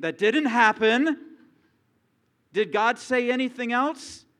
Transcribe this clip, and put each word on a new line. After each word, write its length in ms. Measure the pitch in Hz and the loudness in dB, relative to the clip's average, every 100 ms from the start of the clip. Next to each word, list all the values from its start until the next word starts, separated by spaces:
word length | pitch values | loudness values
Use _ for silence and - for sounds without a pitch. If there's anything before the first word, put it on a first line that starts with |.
That 180 | 160 - | -8 -2
didn't 280 | 208 277 285 | 0 2 0
happen. 920 | 233 220 214 220 240 320 285 - - _ _ _ _ _ _ _ _ _ _ _ | 4 2 4 2 2 0 -2 -10 -20 _ _ _ _ _ _ _ _ _ _ _
Did 200 | 180 196 | -4 -2
God 260 | 208 226 254 | 0 0 0
say 320 | - 254 240 | -2 -2 0
anything 420 | 254 254 247 240 | 0 -2 -4 -4
else? 520 | 240 285 320 - - _ | -2 -2 -4 -12 -20 _